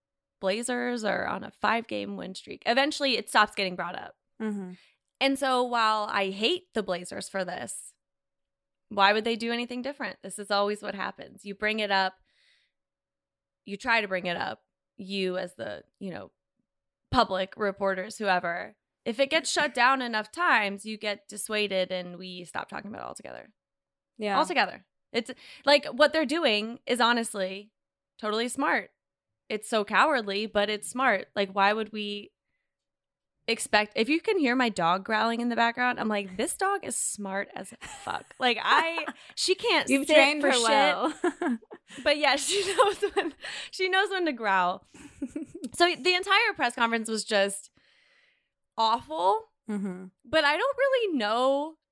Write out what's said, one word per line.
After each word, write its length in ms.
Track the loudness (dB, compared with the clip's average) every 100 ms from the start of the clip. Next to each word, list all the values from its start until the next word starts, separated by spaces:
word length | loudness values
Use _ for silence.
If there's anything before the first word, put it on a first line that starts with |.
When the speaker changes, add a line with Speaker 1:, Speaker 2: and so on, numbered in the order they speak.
| _ _ _ _
Speaker 1:
Blazers 640 | -2 -2 -2 -2 -2 -2 -2
are 200 | -2 -2
on 160 | -6
a 80 | -8
five-game 640 | -4 0 0 -2 -6 -6 -8
win 180 | -10 -12
streak." 280 | -14 -4 0
Eventually, 520 | 2 2 0 0 0
it 120 | 2
stops 260 | 4 4 2
getting 200 | -4 -4
brought 200 | -8 -8
up. 200 | -12 -16 _ -8
Speaker 2:
Mm-hmm. 300 | -6 -6 -10 -14 _ _ _ -2
Speaker 1:
And 160 | 0 0
so 240 | 2 2
while 440 | 2 2 2 2 0
I 180 | -2 -2
hate 420 | 0 0 0 -4
the 100 | -4
Blazers 460 | -4 -4 -6 -10 -8
for 160 | -6 -6
this, 480 | -6 -10 -12 -16 -20 _ _ _ _ _ _ _ _ _
why 240 | 4 6
would 100 | 6
they 120 | 2 -2
do 160 | -2
anything 280 | -4 -4 -6
different? 360 | -8 -8 -8 -10
This 160 | -12 -12
is 120 | -2
always 300 | 2 2 0
what 140 | -6 -6
happens. 500 | -6 -8 -16 -16 -14
You 100 | -4
bring 240 | -2 0
it 120 | 2
up, 240 | 2 2 -2 _ _ _ _ _ _ _ _ _ _ _ _ _ _ -12
you 120 | -8
try 240 | 0 0
to 60 | 2
bring 180 | -2 -2
it 100 | -2
up, 260 | -4 -6 _ _ _ -18
you 400 | -8 -2 -2 -2
as 180 | -6 -8
the, 280 | -10 -10 -14 _
you 120 | -12
know, 200 | -10 -14 _ _ _ _ _ _ _ _
public 420 | 2 2 0 -4 -2
reporters, 640 | -4 0 -2 -2 -6 -4
whoever. 580 | 0 2 0 -4 -8 -16 _ _ -6
If 140 | 0
it 100 | 2
gets 220 | 2 0
shut 220 | 0 0
down 280 | 4 4 4
enough 300 | 0 -4 -4
times, 540 | -2 2 4 2 -2 -8
you 120 | -8
get 300 | -6 -8 -10
dissuaded 640 | -10 -4 -2 0 0 -2
and 260 | -4 -8 -12
we 260 | -12 -12
stop 260 | -10 -10 -8
talking 200 | -10 -12
about 100 | -12
it 40 | -12
altogether. 420 | -14 -14 -16 -18 _ _ _ _ _ _ -10
Speaker 2:
Yeah. 200 | -2 0
Speaker 1:
Altogether. 480 | 2 2 0 -2 _ _ _
It's, 180 | -4 -4 -8 -18 -4 4
like, 200 | 4 4
what 260 | 4 4
they're 120 | 4 0
doing 540 | 2 2 2 -2 -8 -4
is 140 | 2
honestly 720 | 4 4 0 -4 -4 -6 -14 _ _ _ _ _
totally 280 | -4 -2 -2
smart. 440 | -2 0 0 -2 _ _ _ _ _ -8
It's 180 | -8 -2
so 140 | -2 2
cowardly, 600 | 4 4 2 0 -4 -2
but 240 | 0 0
it's 180 | -2 -6
smart. 380 | 0 2 2 0 -2
Like, 180 | -2
why 200 | 2 2
would 180 | 2 -2
we 400 | -6 -8 -8 -12 _ _ _ _ _ _ _ _ _ _ _ -4
expect, 460 | -4 2 2 2 0
if 120 | 2
you 140 | 2
can 160 | 2 2
hear 180 | 2 4
my 140 | 2
dog 340 | 2 2 2
growling 380 | 0 0 0 0
in 80 | 0
the 60 | 2
background, 440 | 2 2 0 0
I'm 80 | -2
like, 300 | -2 -4 -4
"This 180 | -4 -2
dog 300 | -2 -2 -4
is 100 | -4
smart 540 | -4 -6 -6 -6 -6 -10
as 180 | -14 -14
fuck." 420 | -16 -12 -8 -8 -10 -2
Like, 200 | 0 0
I, 400 | 2 2 2 -2 -8 -12
Speaker 2:
<laughs> 140 | -14 -4
Speaker 1:
she 200 | 0 0
can't 340 | 2 2 2
Speaker 2:
You've 160 | 0 6
Speaker 1:
sit 60 |
Speaker 2:
trained 280 | 6 6 4
Speaker 1:
for 60 | 2
Speaker 2:
her 20 |
Speaker 1:
shit. 100 | 2
Speaker 2:
well. 500 | 4 4 4 2 -2 -2
<laughs> 360 | -4 -2 -2 -4 -6 -20 _ -4 0
Speaker 1:
But 120 | 2
yeah, 160 | 2 2
<laughs> 20 |
she 260 | 0 -2 0
knows 240 | 4 4 2 -2 -2
when, 180 | -4 -6 -10 -10 -10
she 180 | -4 2
knows 220 | 2 2
when 140 | 0 0
to 40 |
growl. 540 | 0 2 4 2 0 -8 -20 -20 -12
Speaker 2:
<laughs> 140 | -10 -8 -12 -12 -10
Speaker 1:
So 120 | 2 2
the 280 | 4 0 0
entire 380 | 2 2 2 0
press 200 | -2 0
conference 340 | 0 0 -2
was 140 | -6
just 460 | 0 2 2 -2 -12 _ _ _ _ _ _ _ _ _ _ 0
awful. 640 | 2 2 -2 0 2 2 -2 _ -8
Speaker 2:
Mm-hmm. 360 | -6 -6 -8 -14 -20 -2
Speaker 1:
But 180 | 2
I 140 | 4 2
don't 200 | 0 2
really 400 | 2 2 2 0
know 580 | 0 2 2 2 -2 -8 _